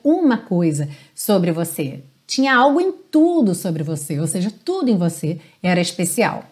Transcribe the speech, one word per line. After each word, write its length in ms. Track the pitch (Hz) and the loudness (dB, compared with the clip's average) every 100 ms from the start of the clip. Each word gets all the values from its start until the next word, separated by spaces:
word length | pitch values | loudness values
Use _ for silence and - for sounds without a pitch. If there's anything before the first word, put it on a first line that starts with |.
uma 320 | 285 349 320 226 | 0 2 4 2
coisa 540 | - 180 170 147 147 - - | 0 0 0 0 -4 -8 -18
sobre 380 | - - 202 175 | -8 0 2 2
você. 500 | 165 165 - 143 135 - _ - | -2 -4 -6 -6 -8 -16 _ -8
Tinha 280 | - 269 | -2 2
algo 240 | 254 269 285 | 4 4 4
em 140 | 370 | 0
tudo 640 | 370 - 311 320 339 220 | -4 -2 2 4 4 2
sobre 280 | 175 190 160 | 0 -4 -4
você, 380 | 151 151 - 147 | -4 -6 -6 -4
ou 60 | 127 | -4
seja, 260 | 190 190 - | -2 -4 -6
tudo 280 | - 381 269 | -6 -2 0
em 80 | 202 | 2
você 420 | 175 170 151 175 - _ | 0 -2 -4 -6 -10 _
era 180 | 180 180 | 0 0
especial, 640 | 175 - 175 - 196 - - | 0 -2 -4 0 -2 -2 -10